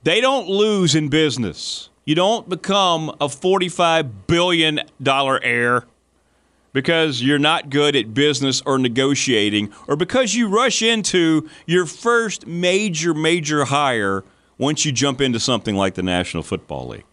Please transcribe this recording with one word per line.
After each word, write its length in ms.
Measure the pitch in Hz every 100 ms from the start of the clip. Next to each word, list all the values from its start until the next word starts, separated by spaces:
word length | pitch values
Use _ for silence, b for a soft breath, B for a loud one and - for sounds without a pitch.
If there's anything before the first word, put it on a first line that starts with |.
They 160 | - 185
don't 280 | 254 269 180
lose 460 | 196 214 208 180
in 140 | 147 151
business. 800 | 147 156 123 107 76 - - - _ -
You 60 |
don't 340 | 156 185 226 233
become 640 | 180 - 196 190 165 160 -
a 80 | 147
forty-five 960 | 131 185 196 185 - 170 165 147 101 95
billion 540 | 170 180 175 160 151 - _
dollar 360 | 135 135 139 131
heir 420 | 123 120 120 123 120 _ _ _ _ _ _ _ _
because 480 | 139 135 165 160 123
you're 180 | 127 147
not 300 | 147 160 151
good 260 | 139 147
at 200 | 139 110
business 480 | 110 147 135 135 127
or 140 | - 135
negotiating, 920 | 127 117 135 139 - 113 104 104 104 B B
or 80 |
because 400 | 147 180 247 254
you 140 | 208 226
rush 320 | 202 254 -
into 680 | 226 233 196 185 165 156 151 B -
your 180 | 175
first 640 | 180 - 233 233 226 - -
major, 680 | 170 180 190 214 160 165
major 540 | 156 160 175 147 151 139
hire 580 | 139 147 120 101 98 - b b b
once 300 | 131 151 156
you 60 |
jump 280 | 123 143 127
into 180 | 135 117
something 380 | - 120 113 98
like 200 | 98 92
the 60 |
National 400 | 92 90 90 85
Football 460 | 78 92 - 71 64
League. 160 | 55 -